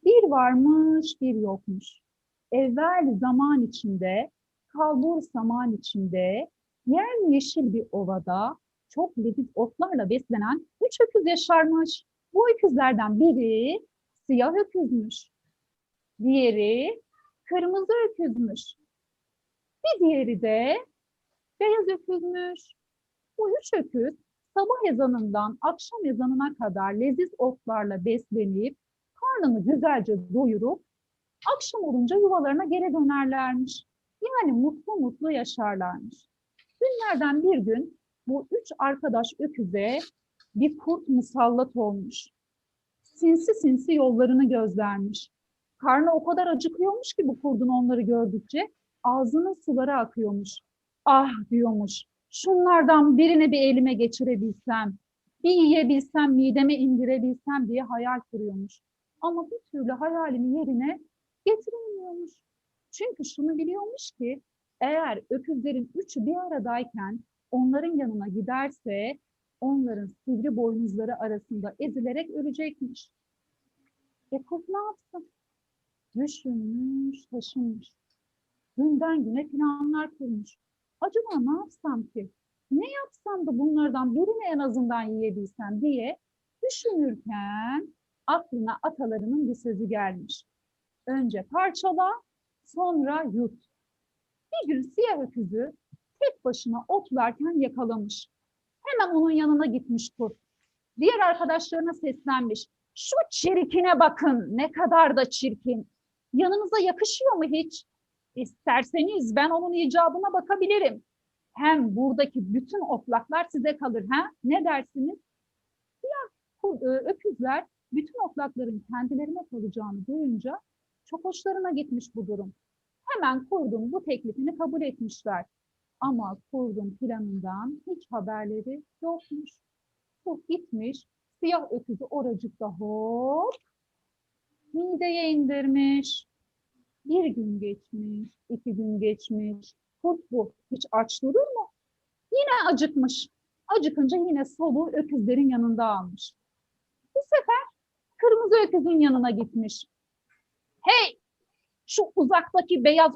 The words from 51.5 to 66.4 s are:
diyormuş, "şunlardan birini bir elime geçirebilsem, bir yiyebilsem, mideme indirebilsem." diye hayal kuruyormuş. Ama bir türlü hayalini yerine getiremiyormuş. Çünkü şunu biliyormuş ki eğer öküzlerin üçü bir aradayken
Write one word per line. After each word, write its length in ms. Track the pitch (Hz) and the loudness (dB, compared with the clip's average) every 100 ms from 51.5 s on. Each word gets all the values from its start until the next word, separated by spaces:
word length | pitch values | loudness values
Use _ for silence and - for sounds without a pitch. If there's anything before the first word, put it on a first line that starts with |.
diyormuş, 520 | 233 233 214 202 - - _ _ | 2 2 0 -4 -8 -16 _ _
"şunlardan 880 | - 381 370 359 349 294 311 294 254 | -6 2 4 6 6 8 8 8 8
birini 340 | 330 330 311 | 8 8 6
bir 100 | 277 | 4
elime 320 | 269 254 262 | 4 4 2
geçirebilsem, 1040 | 233 233 233 254 233 220 202 - 226 214 196 _ _ _ _ | 2 0 0 -2 0 -2 -6 -4 -4 -4 -8 _ _ _ _
bir 60 | 339 | 2
yiyebilsem, 840 | 359 311 320 247 277 269 311 294 | 6 6 6 6 2 2 2 4
mideme 420 | 262 262 269 269 285 | 6 4 4 4 4
indirebilsem." 920 | 262 254 247 262 254 247 - 285 233 | 4 2 2 2 0 -2 -4 -2 0
diye 160 | 240 | -2
hayal 360 | 254 240 240 254 - | -4 -4 -2 -4 -6
kuruyormuş. 480 | 226 208 196 202 - _ _ _ _ | -8 -6 -6 -10 -14 _ _ _ _
Ama 300 | 330 339 330 | -4 -4 -6
bir 80 | 466 _ | -12 _
türlü 200 | 294 247 | -6 -4
hayalini 680 | 254 311 330 320 233 247 277 | -2 -2 -2 -2 -2 0 0
yerine 400 | 302 240 269 - - _ _ _ - | 0 0 -2 -4 -12 _ _ _ 0
getiremiyormuş. 840 | 440 440 466 453 403 370 349 339 _ _ _ _ _ _ | 0 -2 -10 -10 -10 -10 -12 -12 _ _ _ _ _ _
Çünkü 340 | - 466 - 285 | -8 -8 -8 -12
şunu 320 | - 294 311 | -4 -2 -2
biliyormuş 540 | 320 381 415 494 - | -4 -4 -8 -10 -16
ki 300 | _ 240 277 _ _ _ _ | _ -6 -6 _ _ _ _
eğer 400 | 254 311 311 208 - | -2 0 -2 -6 -6
öküzlerin 600 | 262 262 285 269 262 240 - | -6 -4 -4 -2 -4 -6 -8
üçü 300 | 392 285 220 | -8 -4 -2
bir 100 | |
aradayken 840 | 349 | -2